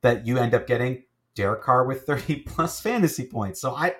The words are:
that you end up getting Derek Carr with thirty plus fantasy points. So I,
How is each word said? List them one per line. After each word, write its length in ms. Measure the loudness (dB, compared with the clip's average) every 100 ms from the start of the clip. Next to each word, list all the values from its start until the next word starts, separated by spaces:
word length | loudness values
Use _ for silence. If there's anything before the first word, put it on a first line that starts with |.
that 220 | 2 2 0
you 100 | 0
end 160 | 2
up 140 | 2 2
getting 340 | 0 0 -4 _ _ _
Derek 280 | -4 -2 0
Carr 220 | 2 4
with 200 | 4 -2 -2
thirty 300 | -2 -2 -4
plus 440 | -4 -4 -4 -2
fantasy 440 | -2 2 2 2
points. 360 | -6 -6 -6 -6
So 120 | -6
I, 200 | -2 -2